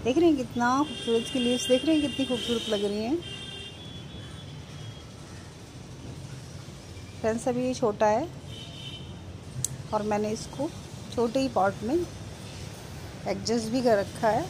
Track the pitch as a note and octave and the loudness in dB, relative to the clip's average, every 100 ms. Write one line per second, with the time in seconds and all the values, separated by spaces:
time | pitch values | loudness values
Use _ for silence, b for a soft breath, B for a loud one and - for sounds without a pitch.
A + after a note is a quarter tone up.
0 | A3 C4 E4+ C#4+ A#3+ B3 A#3+ C4 D4+ - | 4 6 8 6 2 2 4 4 2 0
1 | - A3+ A#3 C4 A#3+ B3 - B3+ C#4+ D#4 | 2 2 2 2 4 4 6 6 8 6
2 | C#4+ A#3 C4 B3 G3+ A#3 A3 G#3 G3+ G3+ | 4 2 2 2 2 0 2 2 2 0
3 | A3 E4+ - - - - - - - - | 0 0 -2 -8 -10 -10 -10 -10 -12 -12
4 | - - - - - - - - - - | -10 -12 -10 -12 -12 -12 -12 -10 -10 -12
5 | - - - - - - - - - - | -14 -14 -12 -12 -12 -14 -14 -14 -12 -12
6 | - - - - - - - - - - | -10 -10 -10 -10 -10 -12 -12 -12 -12 -12
7 | - - A3 A3+ C4 B3 B3+ B3+ A3+ G#3 | -12 -4 0 0 0 2 0 2 2 6
8 | G#3+ G#3+ E4 - - - - - - - | 6 6 2 -6 -12 -12 -12 -10 -10 -10
9 | - - - - - - - - - G#3+ | -10 -10 -12 -12 -10 -6 -6 -6 -2 -2
10 | G#3 G#3 G#3+ A3 - - D4 - - - | 2 2 0 -2 -6 -4 -4 -4 -12 -12
11 | - - A#3 C4 C4+ A3 F#3+ G3 G#3+ E4 | -6 0 2 2 2 4 2 2 0 0
12 | E4+ - - - - - - - - - | 0 -6 -10 -10 -12 -10 -10 -12 -12 -12
13 | - - G3 G3 G3+ A#3 A3 B3 B3 G#3 | -10 -8 -4 -2 0 0 2 2 6 6
14 | F#3+ - A3+ A3 | 4 2 4 4